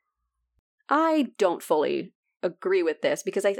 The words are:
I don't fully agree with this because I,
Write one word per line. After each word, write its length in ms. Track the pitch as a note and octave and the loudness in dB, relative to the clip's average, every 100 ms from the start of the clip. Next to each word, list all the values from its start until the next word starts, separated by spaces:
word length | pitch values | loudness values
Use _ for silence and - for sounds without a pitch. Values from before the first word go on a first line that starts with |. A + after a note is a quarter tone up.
| _ _ _ _ _ _ _ _ - | _ _ _ _ _ _ _ _ -4
I 400 | D4 E4 D#4 A#3+ - | 0 2 2 0 0
don't 240 | F#3 E3 | 0 0
fully 500 | - D#3 C#3 C#3+ F#3 _ _ _ | 0 0 2 -2 -6 _ _ _
agree 380 | F#3 - F#3 F#3+ | -6 -4 0 0
with 200 | E3 D3+ | 0 0
this 200 | C#3 D#3 | -2 -2
because 200 | G3 G3 | -4 -2
I, 120 | G3+ | 0